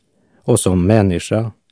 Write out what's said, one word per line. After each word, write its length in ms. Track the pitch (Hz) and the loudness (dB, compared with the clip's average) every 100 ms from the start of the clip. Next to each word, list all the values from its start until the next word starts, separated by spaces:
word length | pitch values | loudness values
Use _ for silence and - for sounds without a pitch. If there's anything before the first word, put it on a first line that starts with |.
| _ _ _ _ | _ _ _ _
och 180 | - 123 | -2 0
som 260 | 98 92 87 | 0 0 2
människa 680 | 110 98 85 - 110 113 - _ | 2 2 -2 -4 -4 -6 -10 _